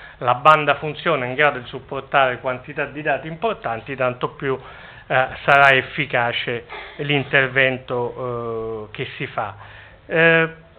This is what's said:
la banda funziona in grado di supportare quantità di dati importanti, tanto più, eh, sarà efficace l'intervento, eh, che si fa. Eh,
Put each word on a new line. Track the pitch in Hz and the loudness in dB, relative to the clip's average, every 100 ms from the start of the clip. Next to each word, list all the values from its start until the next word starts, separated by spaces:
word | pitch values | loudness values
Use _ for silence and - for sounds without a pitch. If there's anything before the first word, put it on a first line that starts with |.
| - - | -20 -6
la | 127 127 | 0 4
banda | 151 156 147 143 | 6 6 4 0
funziona | 156 143 180 151 123 | -2 -6 -2 -2 -2
in | |
grado | 131 151 127 | 0 0 0
di | 120 | -8
supportare | 135 - 139 131 147 131 123 | -14 -10 -10 0 2 2 0
quantità | 131 123 - 147 139 | -4 -6 -8 -8 -8
di | 135 | -6
dati | 151 135 156 | -4 -4 -6
importanti, | 160 226 202 - 113 113 131 | -6 -6 -4 -6 -8 -8 -4
tanto | 127 123 - | -4 -2 -8
più, | - 139 131 - - - - - | -6 -6 -6 -8 -20 -20 -18 -2
eh, | 135 127 - - | 0 0 -2 4
sarà | 143 139 | 6 8
efficace | 131 127 - 135 131 120 117 - 120 - - - - | 6 2 -6 -4 -2 -2 -2 -6 -8 -8 -16 -16 -10
l'intervento, | 143 143 131 143 131 127 135 127 127 123 120 120 127 120 117 113 113 113 107 | -2 0 2 2 2 2 2 0 -6 -4 -4 -6 -8 -6 -6 -6 -6 -8 -12
eh, | - | -10
che | 127 - | -10 -8
si | 131 | -8
fa. | - 107 101 - - - - - | -6 -8 -10 -18 -20 -20 -20 -4
Eh, | 165 165 165 165 160 - | 2 4 4 2 -4 -20